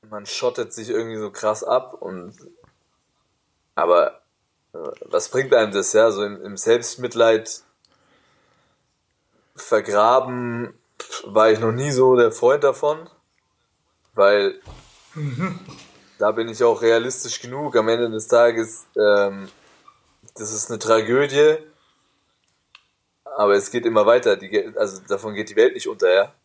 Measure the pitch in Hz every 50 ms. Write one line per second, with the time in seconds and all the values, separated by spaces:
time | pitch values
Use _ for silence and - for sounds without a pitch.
0 | _ 107 107 104 101 - - - - 123 123 - 110 - - 117 110 117 113 107
1 | 113 113 113 107 107 101 - - - 107 107 107 95 - 113 127 - - - -
2 | - 95 95 92 87 92 - _ _ - _ _ _ _ _ _ _ _ _ _
3 | _ _ _ _ _ _ _ _ _ _ _ _ _ _ _ - 82 85 87 87
4 | 76 - - - _ _ _ _ _ _ _ _ _ _ _ 82 80 69 - -
5 | - - - 90 - - - 127 139 131 131 120 110 104 98 101 90 - - 110
6 | 113 117 104 98 104 101 101 92 - 101 101 92 - 110 117 120 117 - - -
7 | 123 117 - 117 113 113 113 107 110 - - - _ _ _ _ _ _ _ _
8 | _ _ _ _ _ _ _ _ _ _ _ _ _ _ _ _ _ _ _ _
9 | _ _ _ _ _ _ _ _ _ _ _ - - - 120 107 101 - 101 104
10 | 104 113 123 131 127 127 123 123 123 120 117 117 120 - - _ _ _ _ _
11 | - - - - - - 98 110 110 110 110 110 117 113 113 123 135 147 139 127
12 | 131 131 127 120 120 110 110 - - 120 135 147 143 139 127 - - 147 151 156
13 | 165 170 _ _ _ _ _ _ _ _ _ _ _ _ _ _ _ _ _ _
14 | _ _ _ - 98 98 104 104 98 98 95 - _ - - - - _ _ _
15 | _ _ - 156 147 143 123 120 175 190 - - - - - - - - _ _
16 | _ _ _ _ 104 104 107 113 113 117 110 107 123 117 110 98 117 113 113 117
17 | 117 127 127 - - 120 - - - 120 127 139 151 143 120 117 107 113 117 117
18 | 120 113 110 110 107 - 123 117 120 120 117 113 113 110 - - - _ _ 107
19 | 107 104 104 101 101 101 98 98 98 92 _ _ _ _ _ _ _ _ _ _
20 | _ _ _ _ _ _ _ - 110 104 113 107 - - 120 104 - 110 113 113
21 | 110 104 120 135 143 135 135 139 147 151 151 156 - - _ _ _ _ _ _
22 | _ _ _ _ _ _ _ _ _ _ _ _ _ _ _ - _ _ _ _
23 | _ _ _ _ _ - 139 - 104 101 101 101 101 - - 123 117 117 113 107
24 | 104 104 117 - - 117 101 95 95 92 101 104 95 85 - - 107 98 95 95
25 | _ - - - - 110 104 98 107 - 101 107 113 131 127 123 - - 110 -
26 | - 90 90 95 101 - _ _